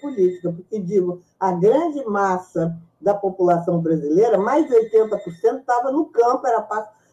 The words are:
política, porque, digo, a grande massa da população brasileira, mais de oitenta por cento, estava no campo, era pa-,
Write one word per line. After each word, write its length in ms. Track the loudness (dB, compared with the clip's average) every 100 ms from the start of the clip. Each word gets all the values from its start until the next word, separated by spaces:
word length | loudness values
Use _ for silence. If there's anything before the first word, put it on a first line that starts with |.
política, 500 | -6 0 0 0 -6
porque, 300 | -8 -8 -8
digo, 400 | -2 0 0 -4 _ -4
a 140 | -2
grande 500 | 2 4 4 0 -4 -4
massa 680 | -2 0 -2 -4 -4 -4 -6 -14 _
da 140 | -2
população 640 | -2 -2 0 2 2 0 0
brasileira, 600 | 0 -2 0 2 4 2
mais 280 | 2 0 2
de 80 |
oitenta 440 | 2 4 2 2 -2
por 140 | -6
cento, 260 | -2 -2 -2
estava 320 | -2 -2 0
no 140 | -2 0
campo, 400 | 2 2 0 0
era 160 | -2
pa-, 280 | -2 -8 -8 _ _